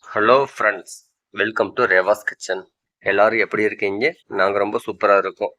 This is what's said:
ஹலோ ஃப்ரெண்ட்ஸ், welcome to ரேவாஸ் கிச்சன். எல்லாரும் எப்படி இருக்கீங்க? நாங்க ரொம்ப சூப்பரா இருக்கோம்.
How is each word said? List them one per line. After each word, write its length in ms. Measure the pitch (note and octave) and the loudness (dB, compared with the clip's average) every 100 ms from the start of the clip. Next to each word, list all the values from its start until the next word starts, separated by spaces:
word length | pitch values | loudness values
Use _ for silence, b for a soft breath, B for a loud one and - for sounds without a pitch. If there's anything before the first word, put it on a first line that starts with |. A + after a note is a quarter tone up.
| - | -6
ஹலோ 240 | A2 G#2+ C3 | -2 4 4
ஃப்ரெண்ட்ஸ், 500 | C3+ - A2 G2 - - _ _ _ | 2 -2 -2 -2 -12 -20 _ _ _
welcome 360 | G2+ G#2 A2 G2 | -4 -4 0 -4
to 100 | F2+ A#2+ | 0 2
ரேவாஸ் 400 | F#2 F#2 G#2 - | 2 2 0 -2
கிச்சன். 420 | - - F#2+ F#2 _ _ _ | -12 -8 -8 -8 _ _ _
எல்லாரும் 400 | G2 G2 G#2+ A2+ | -2 2 2 2
எப்படி 240 | F#2+ G#2 | -2 0
இருக்கீங்க? 500 | G#2+ G#2+ G2+ G2 C#3 E3+ _ | -2 -2 -4 -2 -4 -4 _
நாங்க 300 | G2+ F#2+ G2 | -2 0 0
ரொம்ப 220 | G2+ A#2+ - | -2 -4 -8
சூப்பரா 320 | F#2+ G#2 G2 | -4 2 2
இருக்கோம். 360 | F#2+ F2 G#2 | 2 -6 -8